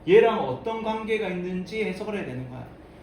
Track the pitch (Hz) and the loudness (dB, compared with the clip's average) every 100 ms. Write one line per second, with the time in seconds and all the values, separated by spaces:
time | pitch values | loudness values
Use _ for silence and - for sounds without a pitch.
0 | 156 202 233 214 - 170 226 226 220 220 | 6 8 8 4 -2 -4 -4 -4 -4 -4
1 | 214 214 196 180 180 185 180 220 196 - | -2 -2 -2 -4 -4 -4 -6 -4 -4 -4
2 | 214 202 147 127 127 127 117 - - - | -6 -6 -6 -8 -10 -12 -14 -18 -20 -20